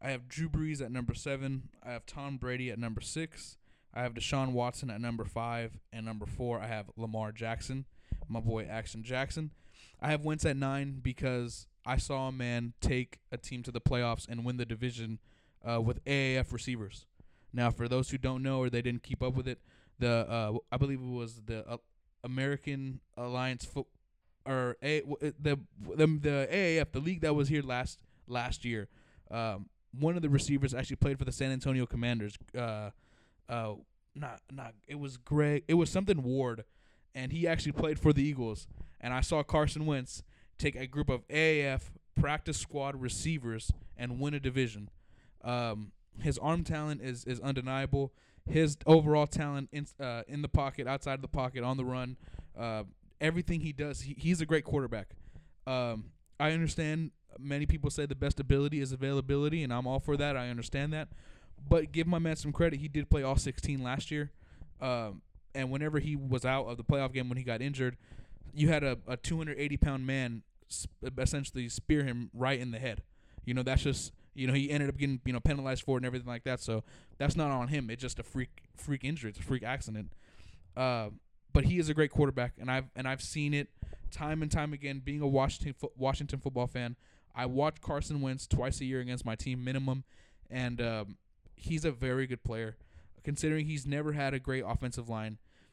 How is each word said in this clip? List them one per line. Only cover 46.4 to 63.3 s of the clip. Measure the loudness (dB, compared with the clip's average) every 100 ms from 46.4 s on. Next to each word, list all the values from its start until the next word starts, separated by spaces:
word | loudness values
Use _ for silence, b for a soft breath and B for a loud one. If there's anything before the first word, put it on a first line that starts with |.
| 0 0
talent | 0 -2 -2 -4
is, | -6 -6
is | -4 -2
undeniable, | -2 -2 -2 -2 0 0 0 b b b 2
his | 4 4 4 10
overall | 10 10 6 4
talent | 0 -2 -4 -6
in, | -8 -8 -8
uh, | -6 -6 -6
in | -6
the | 2
pocket, | 2 2 -2 -4
outside | -4 -4
of | -4
the | -4
pocket, | -2 -2 -2
on | -2 -2
the |
run, | -2 -4 -6 -10 B B B -8
uh, | -6 -4 -8 -14 -20 -2
everything | 0 0 0 0
he | -2
does, | -4 -4 -6
he, | -8 0
he's | 2 4
a | 4
great | 2
quarterback. | 2 0 0 -4 -6 -14 B B B -12 -2
Um, | 0 0 -4 -8 -16 _ 0
I | 2
understand | 2 0 0 0 0 -2 -8 -20 -12
many | -4 2 2
people | 2 0
say | -2 -2
the |
best | 0 0 2
ability | 6 6 4 2
is | -2
availability, | -2 0 2 4 4 4 2
and | 0
I'm | 0 0
all | 0
for | 0 2
that. | 2 0
I | -2
understand | -4 -4 -2 0
that. | -2 -6 B B B B -12 4
But | 6 6
give | 2 2
my | 4
man | 2 0
some | -2
credit. | 4 4 2
He | -2
did | -2 6
play | 6
all | 6